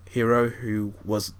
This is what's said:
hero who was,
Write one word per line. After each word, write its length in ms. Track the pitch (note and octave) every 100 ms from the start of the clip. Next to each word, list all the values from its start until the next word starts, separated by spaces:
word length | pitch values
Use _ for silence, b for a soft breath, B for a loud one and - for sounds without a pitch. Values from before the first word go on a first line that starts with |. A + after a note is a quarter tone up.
| -
hero 380 | B2 A#2 A#2+ A#2+
who 460 | A2+ A#2+ G#2+ G#2 G#2
was, 300 | F#2 G#2 G2 -